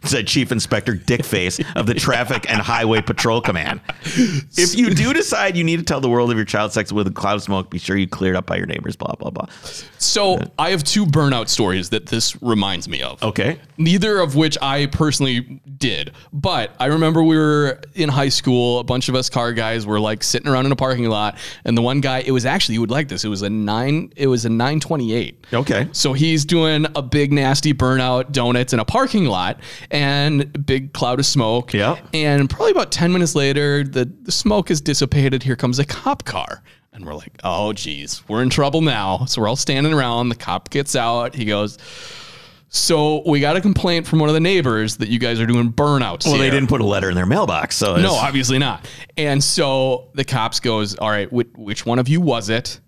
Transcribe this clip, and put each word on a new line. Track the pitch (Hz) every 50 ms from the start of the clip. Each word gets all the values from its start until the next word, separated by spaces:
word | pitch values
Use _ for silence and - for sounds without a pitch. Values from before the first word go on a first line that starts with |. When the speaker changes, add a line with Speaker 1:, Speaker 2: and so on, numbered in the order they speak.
| -
Speaker 1:
said | 147 139 127 104
Chief | - - 139 127 -
Inspector | 127 113 - - 123 107 - - 110
Dick | 87 - - 120 120 156
Face | - - 98 90 92 - - - - -
of | - 117
the | 104 98
Traffic | - - - 123 120 123 - 131 110 - -
and | 117 107
Highway | 101 - 117 117 117 110 113 107
Patrol | 101 - 110 - - 120 113 120
Command. | 120 - 95 85 73 71 - 95 - - - - - - - - 254 208 175 139 - - -
"If | - 175 175 -
you | 226 247 220 190
do | 143 143 247
decide | 285 233 415 - - 208 202 196 185
you | 175 165
need | 165 165 165
to | -
tell | - 156 139
the | 135 127
world | 120 120 120 120
of | 120
your | 110 107
child | 101 - 107 107 104
sex | - 113 104 -
with | 98 104 101
a | 95
cloud | - - - 98 104
of | 104
smoke, | 98 - 98 92 92 -
be | - 90
sure | - - 98
you | 98 95 90
clear | - - 95 95 92
it |
up | 90 90
by | - -
your | - 50
neighbors," | - - - - - -
blah, | - - - - -
blah, | - -
blah. | - - - - - - - - - - - - - -
Speaker 2:
So | - - - 214 202 190 185 -
Speaker 1:
Yeah. | - - _ -
Speaker 2:
I | 151 170
have | 190 175 147
two | - - 208 208
burnout | 165 143 156 147 139 131 120 110 -
stories | - - 113 95 92 95 90 80
that | - 113 -
this | - - 113 117 - - -
reminds | - - 113 104 98 98 95 87 - -
me | 85 67
of. | 64 64 64 -
Speaker 1:
Okay. | - 110 - - 98 120 170 156 - - - -
Speaker 2:
Neither | 160 165 175 190 175 214 208 196
of | 180 156 135
which | 147 160 156 147 -
I | 135 135 135 143 143
personally | 139 - - 156 151 135 - 143 135 123 120 123 - 135 135 _ 139 139
did. | 135 139 120 98 71 73 71 - - - -
But | - 147 143 190 175 139 110 101 - -
I | 127
remember | 135 151 160 160 156 165 165
we | 160 160 160
were | 156 156 151 151 147 147 139 127 - - - -
in | 190 160 151
high | 135 135 139 139
school, | - - - - 123 123 120 123 120 123
a | 120
bunch | 123 123 127 127 -
of | 127
us | 131 123 -
car | - 127 120 120
guys | 120 117 113 110 113 117 107
were, | 104 107 104
like, | 107 107 107 107 -
sitting | - - 120 - 147
around | 135 127 131
in | 139
a | 139
parking | 127 135 131 131 120 120 113
lot, | 110 104 104 104 101 - - - - - -
and | - 117
the | 117
one | 117 120 135 147
guy, | 135 135 131 131 127
it | -
was | 131 127 113
actually, | 131 147 196 - - 113
you | 110
would | 117 104
like | 120 143 160 135
this, | - 90 -
it | 107
was | 104 95
a | 101 101
nine, | 107 110 107 104 104 110 123 135 147 156 - - -
it | - 143 135
was | 127 120 110
a | 117
nine | 113 113 120 135 151 156
twenty-eight. | - - 165 143 123 110 107 120 98 - - _ - -
Speaker 1:
Okay. | - 117 143 143 127 101 127 -
Speaker 2:
So | - - - 147
he's | 131 135 151 165 165 156 143
doing | 147 175 170 160 160 156 147 156 151 151
a | 147
big | 139 123 147 151 143 139
nasty | 143 143 123 131 139 143 - 156 143
burnout, | 123 127 127 131 131 127 127 127 123 131 -
donuts | 139 135 120 120 123 123 127 -
in | - 120
a | 107
parking | - - 240 269 262 - 214 180
lot, | 131 101 90 90 92 - - - - - - - -
and | - 143 143 139 143 143 143 151 156 143 143 147 - 147 139
big | 143 135 135 135 139
cloud | - - 139 123 127 127
of | 135
smoke. | - - 147 117 110 113 123 120 -
Speaker 1:
Yeah. | - 104 101 117 165 - - - -
Speaker 2:
And | 160 151 151 143 143 139 135
probably | - - 427 453
about | 392 359 214 -
ten | - - 170 175
minutes | 180 185 175 160 -
later, | 151 139 139 139 143 147 143 143 143
the, | 143 135 135 131 123 127 - -
the | - -
smoke | 175 - - 202 208 208 180 -
is | - 151
dissipated. | 143 156 143 - 147 135 - 147 135 139 131 127
Here | 123 135 123
comes | - - 123 123 131
a | 139
cop | - - - - 269 285 - -
car. | - - 90 - - - - _ - - _ _ _
And | _ 110 92
we're | 76 76
like, | 76 - - _ - -
"Oh, | 90 87 87 104 107
geez, | 107 - - 82 73 71 71 71 - - -
we're | - 107 113
in | 127 127
trouble | - - 143 139 143 160
now." | 160 151 123 110 98 95 95 87 131
So | 123 - 123
we're | 110 104
all | 120
standing | 139 - - 143 135 143 156
around. | 156 147 131 120 117 117 123 123
The | 117
cop | - - - 87 95 _ -
gets | - 143 139 - -
out. | 135 117 117 117 120 120 127 -
He | 139 113
goes, | 107 104 101 104 107 - - - - - - - - - - - - - - - - - _ _ _
"So | - - - - 165 160 151 151 151 151 151
we | 170 147 143
got | 139 143 160
a | 190
complaint | 180 208 185 - - 180 170 165 165
from | - - 160
one | 151 151
of | 151
the | 160
neighbors | 160 175 196 185 156 127 110 110 110 110 -
that | - 117 104
you | 117 117
guys | 123 117 117 113
are | 113
doing | 113 120 120 117 117
burnouts | 113 - 147 147 147 135 123 101 87 85 -
Speaker 1:
Well, | 160 147 139
they | 135
Speaker 2:
here." | 131
Speaker 1:
didn't | 131 139 135 113
put | 139 127
a | 113
letter | 101 101 98 95 95
in | 85
their | 90 90
mailbox, | 92 131 196 202 - 85 76 76 - -
so | - 110 104 90
Speaker 2:
No, | 87 175 196 170
Speaker 1:
it's | 120 117
Speaker 2:
obviously | 139 139 135 131 117 131 131
not. | 143 131 104 - - - - - - - -
And | - 151 147 139 139 147
so | - - - 156 139 135 135 131 131 127 123 - - _
the | - -
cops | - - 117 110 117 - -
goes, | - 123 110 110 107 101 101
"All | - 95 107
right, | 107 104 101 95
wh-, | 120 120 120 - _ -
which | 113 101 107 - -
one | 117 120 123
of | 127 123
you | 156 170
was | 180 151 123 117 104 101
it?" | 110 117 123 - - - _